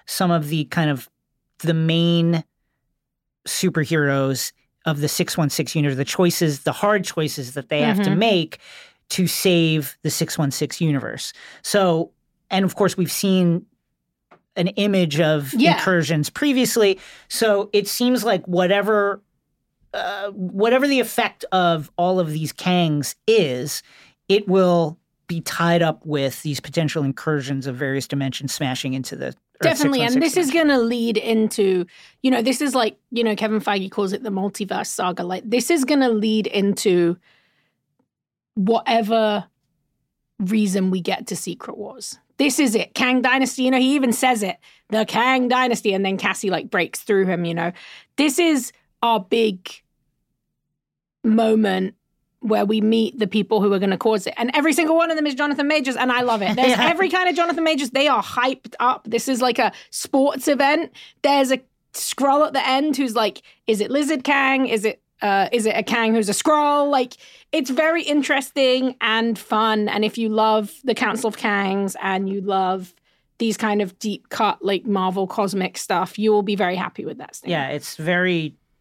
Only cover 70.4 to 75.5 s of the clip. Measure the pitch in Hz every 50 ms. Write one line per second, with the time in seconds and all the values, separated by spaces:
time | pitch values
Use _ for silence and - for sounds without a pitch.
70.4 | 220 220 220 214 208 202 - - - 254 220 - 247 214 220 226 - 220 208 -
71.4 | - 220 202 202 196 190 190 202 196 190 - - - 196 190 190 196 190 196 202
72.4 | 190 202 190 190 190 185 190 190 185 - - _ _ _ _ _ _ _ _ -
73.4 | 233 226 202 - 226 214 208 208 202 180 - _ - 214 196 - _ _ - -
74.4 | 220 202 - - - 196 196 175 - 226 202 190 185 185 180 196 196 185 - 226
75.4 | 202 185